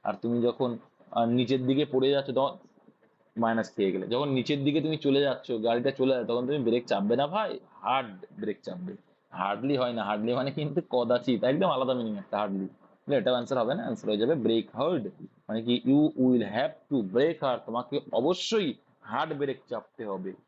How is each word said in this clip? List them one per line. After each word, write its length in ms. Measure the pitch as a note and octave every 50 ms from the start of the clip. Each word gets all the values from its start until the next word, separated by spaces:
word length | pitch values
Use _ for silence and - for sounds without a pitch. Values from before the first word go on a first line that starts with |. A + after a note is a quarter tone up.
| _
আর 60 | G#2 G2+ -
তুমি 160 | - A#2+ A#2+ A#2+ A#2
যখন, 220 | A#2+ A#2 - C3+ B2 A#2 A2+ - _ _ _ - -
আহ, 140 | - A#2 A#2 A#2 A#2+
নিচের 240 | B2+ B2 A2+ C3+ C3 B2+ B2+
দিকে 140 | C3+ C#3 D3+ C#3+ C3
পড়ে 160 | C3 C3 C#3
যাচ্ছ, 180 | C#3+ C#3 C3+ C#3 B2
তখন 160 | C3 C3+ C3+ - - - - _ _ _ - _ _ _ _ _ _ _ _ _
মাইনাস 320 | A2 A2+ A2+ A2+ A2+ G#2 - -
খেয়ে 160 | - G2+ F#2+ F#2
গেলে, 120 | F#2+ F#2+ F#2 A#2
যখন 140 | B2+ D3 D3 C3+
নিচের 220 | B2+ A#2 - D3 C#3+ C#3
দিকে 140 | D3 C#3+ D#3+ C#3
তুমি 120 | D#3 D#3 D3 -
চলে 140 | C#3+ C3+ C#3
যাচ্ছ, 260 | C#3+ C3+ B2 B2+ - - B2 A2 G#2+
গাড়িটা 260 | A#2 A#2 A#2+ B2 C3+ C3+ -
চলে 120 | C3 C3 C3
যাচ্ছে, 160 | B2 A2+ A2
তখন 120 | A#2 A#2+ B2+
তুমি 120 | B2+ D3 D3+ B2
ব্রেক 160 | A2+ A2+ B2 A#2+ -
চাপবে 240 | A2+ G2+ G2+ G#2 A#2+ B2+
না 40 | C#3+
ভাই, 240 | D3+ F3+ G#3+ G#3+ - - - - _ _ -
হার্ড 340 | F#2+ A2 B2+ C3+ C3 A2 G2 F#2 - - - -
ব্রেক 180 | A2 G#2+ G2 - -
চাপবে। 280 | F#2 F#2 F2+ F2+ F#2 G2 - _ _ _ _ _ _ -
হার্ডলি 420 | F2+ F#2 G2 G2+ G#2 A#2+ C#3 D3 B2+
হয় 120 | B2+ B2 A#2+
না, 80 | A2+ G#2
হার্ডলি 280 | G2+ G#2+ G#2+ G#2+ A#2 A#2+ C3
মানে 120 | C3 C#3
কিন্তু 280 | C3+ D#3 D3 D3+ D3 E3+ - _ -
কদাচিৎ, 460 | B2+ A#2+ A2+ B2 A#2+ - C3+ B2 G2+ A2
একদম 260 | B2 C#3 E3 F#3+ F3 C#3+
আলাদা 180 | C3 C3 B2+ B2+
মিনিং 200 | B2 A#2 A2 G#2 G2+ F#2+
একটা 120 | - - G2+
হার্ডলি। 260 | G#2+ G2 G2 F#2+ F#2+ F#2+ - _ _ _ _ _
তাহলে 160 | _ - C#3+ B2+
এটাও 160 | G2 C3 B2+ B2
আনসার 180 | A#2+ - C3+ B2+
হবে 120 | A2+ A#2 -
না, 80 | G3 - -
আনসার 180 | A2+ - - G#2
হয়ে 120 | G#2+ G2+ A2+
যাবে 120 | B2+ E3 C#3+ A2
ব্রেক 220 | A2+ A2+ A2+ A2 - -
হার্ড, 260 | A2 C3+ E3 F3+ C#3+ G#2 F#2+ - - - - _ _ _
মানে 120 | - G#2+ A2+ A2+
কি 80 | A#2+ A#2+ - - B2+
you 120 | C#3 D3 D3+ D3+ - - B2+
will 220 | B2+ B2+ A#2+ A2 G2 G2+
have 180 | A#2 C#3+ D#3+ D#3 - _ _
to 80 | D3 B2+ G#2 F#2 F#2+
break 240 | A#2+ C#3 E3 E3 E3 D3+
hard, 140 | C3+ B2 A#2 -
তোমাকে 280 | - A2+ A#2+ B2 - C#3 C#3+ - - - A#2
অবশ্যই 480 | B2 D#3 F#3 F3+ - - A3 A3 F#3+ C#3+ G#2+ _ _ _ _ _ - G#2
হার্ড 180 | G#2+ C3 D#3 D#3+ D#3+ C#3
ব্রেক 200 | C#3+ C3+ B2+ C3 _ _
চাপতে 340 | A#2+ A2 - _ _ - A#2 G#2
হবে। 200 | G2 F#2 F#2 F#2+ F#2+ - _